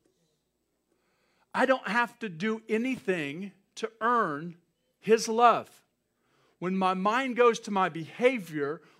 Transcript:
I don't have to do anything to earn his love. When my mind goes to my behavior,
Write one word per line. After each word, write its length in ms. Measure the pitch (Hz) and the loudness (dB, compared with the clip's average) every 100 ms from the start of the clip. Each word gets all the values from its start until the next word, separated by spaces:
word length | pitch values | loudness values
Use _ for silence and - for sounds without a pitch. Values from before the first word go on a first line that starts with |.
| _ _ _ _ _ _ _ _ _ _ _ _ _ _ _ | _ _ _ _ _ _ _ _ _ _ _ _ _ _ _
I 140 | 190 262 | 0 2
don't 200 | 262 - | 0 -2
have 320 | 240 233 - | -2 -2 -6
to 100 | 220 | -12
do 320 | 160 220 220 - | -6 -4 -4 -4
anything 840 | 220 254 262 - 180 143 156 196 - _ | -4 -2 -4 -4 -4 -4 -8 -14 -16 _
to 160 | - 220 - | -12 -12 -2
earn 560 | 226 240 185 143 175 165 _ _ _ _ | 0 2 0 -4 -10 -16 _ _ _ _
his 280 | 196 226 226 | 2 2 2
love. 400 | 220 240 165 - - _ _ _ _ _ _ _ - | 4 6 4 -2 -16 _ _ _ _ _ _ _ -8
When 180 | 175 190 | -4 0
my 160 | 185 | 0
mind 420 | 185 202 240 269 233 | 0 0 0 0 4
goes 240 | 240 226 | 4 4
to 100 | - | 0
my 200 | 196 180 | 0 0
behavior, 920 | 165 151 - 247 254 160 151 143 165 - | -2 -10 0 0 0 -6 -6 -4 -6 -14